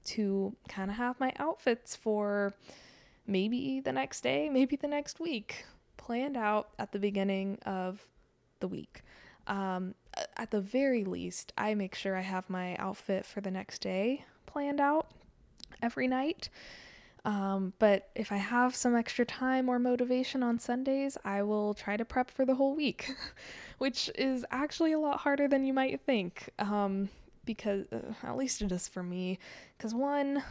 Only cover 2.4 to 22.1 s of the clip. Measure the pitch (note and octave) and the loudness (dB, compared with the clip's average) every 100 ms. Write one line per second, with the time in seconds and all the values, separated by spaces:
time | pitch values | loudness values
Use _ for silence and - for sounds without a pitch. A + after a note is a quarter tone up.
2.4 | G3+ - - - - - - - - F#3+ | 0 -4 -16 -20 -20 -20 -20 -14 0 2
3.4 | G#3+ B3 - C4 C4+ C4 C4+ - B3+ C#4 | 2 0 -2 -2 -2 -2 -2 -2 0 2
4.4 | D4+ C4 C4 C#4+ C#4+ D4 C#4+ - E4 A#3+ | 2 4 4 2 -2 -2 -4 -6 -4 -4
5.4 | - - - - _ - - A#3 C#4+ C4 | -6 -12 -14 -20 _ -18 -6 -4 -2 0
6.4 | G#3+ G#3+ - - G#3 G3+ G3+ G3 G3 G3 | 2 2 0 -8 -6 0 0 2 2 2
7.4 | G3 G3 - F#3+ F#3 G3+ - _ _ _ | -2 -4 -4 -2 -4 -6 -16 _ _ _
8.4 | _ _ F#3 F#3+ - - - - - - | _ _ -6 -6 -10 -18 -20 -20 -20 -12
9.4 | - G3 F#3+ F#3 F#3 - - - - - | -6 -4 -2 -2 -4 -8 -12 -10 -8 -8
10.4 | A3+ G#3 G3 B3+ C#4 A#3+ F#3+ F3+ F3+ - | -4 -2 0 2 2 2 0 -4 -4 -6
11.4 | - - G#3+ G#3 F#3 - G3 F#3 F#3 F#3 | -6 -2 0 0 -2 -4 -4 -2 -2 -4
12.4 | F#3+ F#3 F3+ - F#3+ G3+ - F#3+ - G3+ | -4 -6 -4 -4 -6 -6 -2 -2 -4 -8
13.4 | G3 F#3 - - G3 F#3+ A3 C#4 - - | -6 -6 -8 -8 -4 0 0 -2 -6 -20
14.4 | - D4 C#4+ C#4+ C#4+ D#4 - - - _ | -8 -4 -2 2 4 2 0 -10 -20 _
15.4 | - - - - A#3 - B3+ B3+ C#4+ - | -20 -20 -20 -4 -4 0 0 2 0 -2
16.4 | - - - - - - - - G#3 G3+ | -10 -14 -18 -18 -20 -20 -20 -6 -2 0
17.4 | G3 G3 F#3+ - G#3+ G3 - - G#3 G3+ | 2 0 -2 4 6 6 2 -6 -2 -2
18.4 | G3+ A#3+ B3+ B3+ B3 A#3+ A3+ - A#3+ - | 2 4 4 4 4 4 2 0 0 0
19.4 | B3+ C4 B3+ B3 B3 B3 B3 B3+ B3+ C4 | 2 4 4 2 4 2 4 2 2 0
20.4 | A#3+ A#3 - B3 C4+ C4+ C#4 - G3+ G3+ | 2 2 0 0 2 2 0 -2 -2 0
21.4 | G#3 G#3+ G#3 G#3 - G#3 A3+ | 2 2 2 0 -2 -2 0